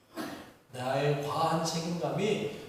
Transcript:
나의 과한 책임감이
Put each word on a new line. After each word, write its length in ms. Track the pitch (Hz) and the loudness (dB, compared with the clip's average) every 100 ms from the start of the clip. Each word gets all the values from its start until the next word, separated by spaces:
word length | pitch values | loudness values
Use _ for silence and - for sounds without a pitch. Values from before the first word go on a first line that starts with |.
| _ - - - - - - | _ -8 -6 -8 -12 -20 -12
나의 560 | 123 127 143 147 147 143 | -4 0 2 2 2 0
과한 380 | 156 165 165 165 | 2 2 2 2
책임감이 960 | 170 170 170 147 147 214 - - - | 0 -2 -2 0 2 2 2 0 -6